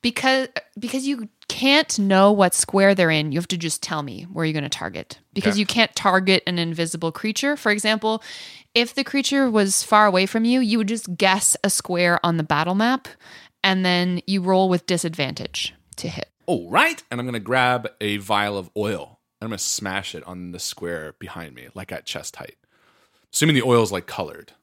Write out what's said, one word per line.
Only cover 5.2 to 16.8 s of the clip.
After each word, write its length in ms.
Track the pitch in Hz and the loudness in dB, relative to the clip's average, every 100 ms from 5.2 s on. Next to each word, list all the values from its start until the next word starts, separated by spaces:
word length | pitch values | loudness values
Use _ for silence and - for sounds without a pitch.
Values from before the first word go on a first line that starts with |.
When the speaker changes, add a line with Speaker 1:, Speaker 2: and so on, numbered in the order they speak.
| _ | _
Speaker 1:
Because 220 | - 208 | -2 0
Speaker 2:
Okay. 60 | 202 | 0
Speaker 1:
you 60 | 202 | 0
can't 280 | 233 220 - | 0 0 0
target 460 | 202 185 190 190 - | 2 2 4 2 2
an 120 | 175 | -2
invisible 540 | 165 165 165 165 165 | -2 -2 -4 -2 -6
creature. 440 | - 220 214 277 294 | -4 -6 -2 -2 0
For 160 | 226 | 0
example, 500 | 208 214 214 220 220 - - - - _ | 0 0 0 0 -4 -6 -18 -18 -20 _
if 200 | - 156 | 0 0
the 100 | - | -2
creature 460 | 180 277 - 277 269 | -2 -2 0 2 2
was 320 | 220 196 190 | 4 2 0
far 240 | - 214 214 | 2 6 6
away 200 | 185 190 | 4 2
from 180 | 226 | 0
you, 160 | 226 254 | 2 2
you 180 | 240 226 | 2 0
would 100 | 208 | 0
just 280 | 226 - 175 | -4 -6 0
guess 400 | 190 190 - - | 2 2 0 0
a 60 | 202 | 0
square 500 | - - 175 175 175 | -2 -4 0 2 2
on 120 | 175 165 | 2 0
the 80 | |
battle 300 | 156 151 165 190 | 0 0 0 0
map, 320 | 233 262 - - - - - _ | 2 0 -6 -20 -20 -20 -20 _
and 200 | 196 190 | 0 2
then 360 | 185 180 180 180 - | 2 2 2 -2 -2
you 140 | 196 | -2
roll 260 | 180 185 190 | 2 4 4
with 180 | 180 - | 2 0
disadvantage 880 | 175 170 165 135 - - - - - _ - | -2 -2 -4 -6 -6 -10 -8 -10 -10 _ -14
to 120 | 170 | -12
hit. 180 | - - _ - | -10 -14 _ -4
Speaker 2:
All 240 | - 85 | -4 0
right. 320 | 139 | 2